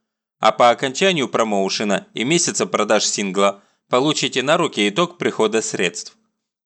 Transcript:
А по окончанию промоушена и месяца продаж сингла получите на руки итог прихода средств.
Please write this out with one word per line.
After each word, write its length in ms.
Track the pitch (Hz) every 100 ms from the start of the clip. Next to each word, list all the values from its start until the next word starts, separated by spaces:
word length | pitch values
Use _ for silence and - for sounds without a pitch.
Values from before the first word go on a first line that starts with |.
| _ _ _ _
А 120 | 110
по 200 | - 123
окончанию 580 | 117 135 131 190 175 120
промоушена 760 | 117 113 101 95 - 107 92 -
и 100 | -
месяца 420 | 120 170 - 104 98
продаж 400 | 107 110 107 -
сингла 560 | - 98 92 98 98 _ _ _
получите 520 | 123 151 - 135 131
на 160 | 131 170
руки 320 | 151 - 104
итог 280 | 98 175 -
прихода 440 | 117 - 110 110
средств. 560 | - 107 90 - - - _ _ _ _